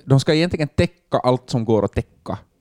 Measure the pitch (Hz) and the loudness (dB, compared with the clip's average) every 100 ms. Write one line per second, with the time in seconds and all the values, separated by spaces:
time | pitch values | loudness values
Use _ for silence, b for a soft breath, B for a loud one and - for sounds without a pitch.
0 | - 135 151 156 175 175 147 - 175 - | 0 0 2 0 0 -2 -4 -2 -2 -4
1 | _ - 127 127 - 123 113 107 98 - | _ -2 0 0 -2 -4 0 0 0 -4
2 | - _ - - - _ | -8 _ -12 -12 -14 _